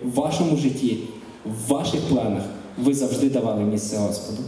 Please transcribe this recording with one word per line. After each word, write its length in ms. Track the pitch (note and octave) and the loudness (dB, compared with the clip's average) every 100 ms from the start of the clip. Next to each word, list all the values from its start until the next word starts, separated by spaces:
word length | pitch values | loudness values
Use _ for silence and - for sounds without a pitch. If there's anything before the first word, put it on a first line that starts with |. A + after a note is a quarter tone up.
в 100 | B2+ | 0
вашому 420 | C#3 D#3 - E3+ C#3 | 0 0 2 2 4
житті, 420 | C#3 - B2 G#2+ - - - - | 2 2 0 0 -6 -12 -16 -12
в 260 | A2 A2 - | -8 -6 0
ваших 300 | C#3 - D3+ | 0 2 -2
планах 420 | - B2+ A2+ F#2+ G2 - - - | 2 2 2 -2 -4 -10 -12 0
ви 160 | B2+ | 2
завжди 360 | C#3 B2 A#2 C3+ | 4 2 2 2
давали 340 | B2 A2+ G#2+ | 2 0 2
місце 320 | G#2 G#2+ - G#2+ | 2 0 -2 0
Господу. 420 | G2+ - - G#3+ | 0 -2 -6 -6